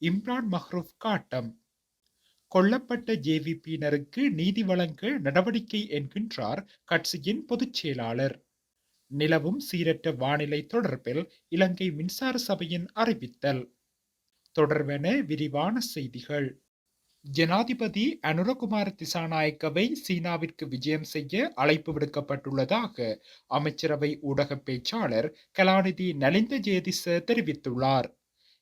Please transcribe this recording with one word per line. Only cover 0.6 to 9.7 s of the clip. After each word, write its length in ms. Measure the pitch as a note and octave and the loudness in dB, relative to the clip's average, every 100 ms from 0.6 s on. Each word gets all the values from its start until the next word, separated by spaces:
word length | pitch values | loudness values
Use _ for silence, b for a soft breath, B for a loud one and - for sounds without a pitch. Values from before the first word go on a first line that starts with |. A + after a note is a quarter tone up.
| - F3+ E3 _ | -2 -6 -6 _
காட்டம். 520 | A3+ G3+ - B2+ A#2 - _ _ _ _ _ _ _ _ _ | -2 -2 -2 -6 -6 -12 _ _ _ _ _ _ _ _ _
கொல்லப்பட்ட 600 | F#3+ F#3+ B3 - A#3+ - | 4 6 4 0 -4 -2
ஜே 240 | G#3+ C#3+ D#3 | -2 2 0
வி 160 | D3 D#3+ | 0 -6
பியினருக்கு 680 | - D#3+ D3 D3 C#3+ - C#4 | -6 -4 0 0 -2 -2 0
நீதி 320 | E3 F3+ G#3+ | 2 0 2
வழங்க 560 | G3 F3+ E3+ D3+ G#3+ C#4 | 2 2 0 -2 -4 -2
நடவடிக்கை 640 | C#3 D3+ F#3+ A3+ A3 G#3+ G#3 | 2 2 2 0 -2 -4 -2
என்கின்றார் 760 | D3 C#3 - A3 - G#2+ C#3 b b | -4 -4 -6 -6 -4 -2 -4 b b
கட்சியின் 600 | - E3 - E3 C#3+ A#3 | 0 0 0 -4 -4 -4
பொதுச் 280 | - A#3+ C4 | -2 -2 -2
செயலாளர். 760 | - D#3+ B2 A2+ A#2+ C3+ - _ _ _ _ _ _ _ | -2 -4 -4 -2 0 -2 -2 _ _ _ _ _ _ _
நிலவும் 500 | C#3 D3+ D#3+ D3+ B3+ | -2 2 4 2 -2
சீரற்ற 560 | - | -4